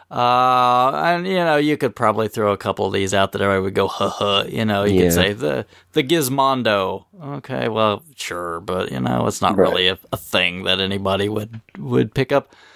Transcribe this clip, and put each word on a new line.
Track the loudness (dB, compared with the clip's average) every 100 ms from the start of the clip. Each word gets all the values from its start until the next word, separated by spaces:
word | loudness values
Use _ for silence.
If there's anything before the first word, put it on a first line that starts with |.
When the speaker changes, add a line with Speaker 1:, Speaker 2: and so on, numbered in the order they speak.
| -10
Speaker 1:
Uh, | -2 2 4 4 4 4 4 2 2
and, | 0 0 0
you |
know, | 0 2 2
you | 2 0
could | -2 0
probably | 0 2 -2
throw | 0 0
a | 0
couple | -2 -2 -2
of |
these | -2 0
out | 2 0
that | 0
everybody | 0 2
would | 0
go, | 0 0
"Huh, | 0 -4
huh," | -2 0 0 0
you | -2
know, | 0 0
you | 2 4
could | 4
Speaker 2:
Yeah. |
Speaker 1:
say | 4 0
the, | 0 -4 -4 -8 -14 _
the | -2
Gizmondo. | 0 0 0 0 0 0 0 0 0 -4 -12 -18
Okay, | -12 -12 -8 -6 -4
well, | 0 0 0 -6
sure, | -14 -10 -8 -6 -8
but, | -6 -4 -4
you | -4
know, | -2 -2 -2
it's | 0
not | 0 2
Speaker 3:
Right. | 2
Speaker 1:
really | 2 2
a, | 0 -6
a | -10
thing | -2 0 0 -2
that | -2 -2
anybody | -2 -2 -2 0 -2
would, | -4 -6 -12 -18 -14
would | -2 0 0
pick | -2 0
up. | 0 -2 _ -20